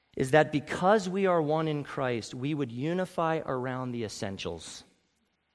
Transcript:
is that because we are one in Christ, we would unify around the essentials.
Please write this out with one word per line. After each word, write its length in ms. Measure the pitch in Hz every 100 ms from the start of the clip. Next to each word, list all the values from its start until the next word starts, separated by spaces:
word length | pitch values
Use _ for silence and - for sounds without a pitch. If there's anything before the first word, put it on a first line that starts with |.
| _ -
is 160 | 131
that 200 | 151 156
because 580 | 151 - - 180 214 185
we 160 | 190 190
are 160 | 175
one 260 | 147 156 160
in 160 | 147
Christ, 500 | 139 - 131 120 -
we 200 | 127 135
would 180 | 151 131
unify 680 | 117 147 180 185 - 165 160 -
around 460 | 131 127 127 127
the 140 | 120 107
essentials. 800 | - 104 98 87 85 - - - _ _ _ _ _ _